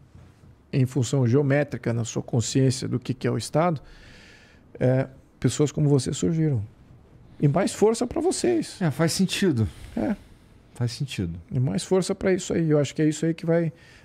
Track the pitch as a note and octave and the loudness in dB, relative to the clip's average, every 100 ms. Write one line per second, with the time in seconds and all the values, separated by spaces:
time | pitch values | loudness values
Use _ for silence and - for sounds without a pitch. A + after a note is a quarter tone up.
0 | - - - - - - _ - B2+ C#3+ | -20 -20 -20 -20 -20 -20 _ 0 0 0
1 | A#2 C#3 A#2+ C3+ C#3+ C#3+ C#3+ A#2 A#2+ A#2 | 0 2 4 4 4 2 0 -4 -4 -4
2 | A2+ - - B2+ - C#3 C3 B2+ A2+ A#2+ | -4 -6 -4 -2 0 2 2 2 -2 -4
3 | - B2+ B2 B2 - D3+ F3 D3+ - - | -6 -4 -2 -4 -2 0 0 0 -6 -20
4 | - - - - - - - - B2+ C3 | -20 -20 -20 -20 -20 -20 -20 -2 2 2
5 | C3+ - - _ C3 - D3 - D3 C#3+ | 0 -8 -20 _ -2 0 0 2 2 2
6 | C3 D3+ F3 D#3+ D#3 B2 G#2 - - - | 0 -2 -2 0 0 0 -4 -12 -20 -20
7 | - - - - D3 C3+ - - G#3 A3+ | -20 -20 -20 -2 2 2 0 2 2 2
8 | B3 - F4 - E4+ E4+ - - E3+ C3 | -2 -2 0 0 0 0 -2 -2 -2 2
9 | E3 - F#3 - F#3+ B2 G#2 - - - | 0 2 0 2 2 2 0 -4 -12 -4
10 | D#4 G3+ - - - - - - A#2+ - | -4 -4 -8 -20 -20 -20 -18 -6 -6 -4
11 | C#3+ - F2 E2+ - C3 C3 F#3+ - F#3+ | -6 -4 -6 -6 -6 -2 -2 -2 0 0
12 | F#3 F#3+ F#3+ F#3 - F#3 E3 D3 C#3 - | 0 -2 0 0 0 0 2 2 2 0
13 | D#3 D3+ E3 E3 E3 E3 E3 - - - | 0 0 -2 -2 0 0 0 -4 -16 -20